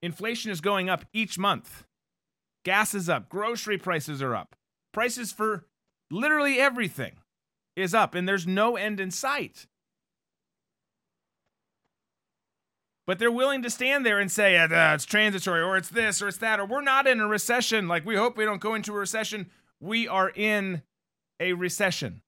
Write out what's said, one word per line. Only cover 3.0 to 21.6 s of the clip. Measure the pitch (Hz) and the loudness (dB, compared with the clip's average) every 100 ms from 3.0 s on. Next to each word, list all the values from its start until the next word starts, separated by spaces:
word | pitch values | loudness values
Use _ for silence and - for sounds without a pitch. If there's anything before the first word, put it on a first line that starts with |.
| 170 | -2
up. | 147 101 | -2 -2
Grocery | 180 214 233 - 196 | -6 -4 -4 -4 -4
prices | 180 170 147 143 | -2 -4 -4 -6
are | 135 110 | -4 -4
up. | - _ _ _ _ | -6 _ _ _ _
Prices | - 240 240 226 | -4 -2 -4 -10
for | - 214 208 - _ _ _ _ | -4 -4 -4 -8 _ _ _ _
literally | 165 285 302 285 262 | -4 0 2 2 2
everything | 277 247 202 - 113 - _ _ _ _ _ - | 2 2 -4 -4 -10 -10 _ _ _ _ _ -4
is | 185 | 0
up, | 220 202 180 | 2 2 0
and | 180 | -2
there's | 196 170 | -2 0
no | 185 220 233 | 2 2 0
end | 208 208 | -4 -4
in | 190 | -6
sight. | 175 269 285 165 - - _ _ _ _ _ _ _ _ _ _ _ _ _ _ _ _ _ _ _ _ _ _ _ _ _ _ _ _ _ _ _ _ _ - | -4 -4 -4 -6 -12 -20 _ _ _ _ _ _ _ _ _ _ _ _ _ _ _ _ _ _ _ _ _ _ _ _ _ _ _ _ _ _ _ _ _ -6
But | 185 | 0
they're | 233 | 0
willing | 233 262 277 | 2 0 0
to | 240 | -4
stand | - 254 285 247 | -2 0 2 2
there | 208 | 2
and | 196 | 0
say, | 185 202 175 | 4 6 6
"Uh, | 165 | 6
uh, | 165 160 151 | 6 6 4
it's | - | 2
transitory, | 208 214 196 180 170 | 4 4 2 0 0
or | 170 190 | 2 0
it's | 160 | 0
this, | 220 220 185 | -2 0 0
or | 202 | -4
it's | - | -4
that, | 226 220 | -2 0
or | 196 | 0
we're | 254 | -2
not | 285 269 269 | 2 4 4
in | 247 | 4
a | 214 | 2
recession. | 214 - 240 233 220 180 | 0 0 0 2 -2 0
Like, | 170 160 | -2 0
we | 208 | 0
hope | 233 233 | 0 0
we | 214 | -2
don't | 202 | -2
go | 214 220 | -2 -4
into | 208 | -4
a | 208 | -6
recession." | 196 220 214 214 180 _ _ _ | -4 -4 -4 -6 -10 _ _ _
We | 170 226 233 | -4 -2 0
are | 190 185 | 0 0
in | - 214 214 190 175 - _ _ _ _ _ | 0 0 2 0 -6 -8 _ _ _ _ _
a | 170 | -4
recession. | 180 | -2